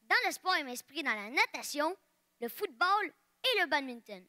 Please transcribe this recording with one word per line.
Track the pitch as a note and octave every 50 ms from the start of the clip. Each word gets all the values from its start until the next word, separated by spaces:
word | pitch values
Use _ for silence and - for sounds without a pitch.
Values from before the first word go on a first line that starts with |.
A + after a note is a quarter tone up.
| _
Dans | _ - A#4 B4
le | F#4+
sport, | D4+ - - F#4 F#4
il | E4+ D4
m'a | B3+
inspiré | B3 A#3+ - _ C4+ D#4 D4+
dans | C4 A3
la | G#3+ G3+ G#3+
natation, | C4 F4+ A4+ G#4+ - C4+ A3 - - C#4+ D4 D#4+ F#4+ _ _ _ _ _ _ _ _ _
le | A#3
football | A#3 - - G4+ F#4+ B3+ A3+ F4 F#4 G4+ G#4+ G4+ D#4 - _ _ _ _ _ -
et | B4+ B4+ G4+
le | -
badminton. | C#4+ D4+ D4 C#4 C4 B3 A#3 _ - G#3 F#3 F#3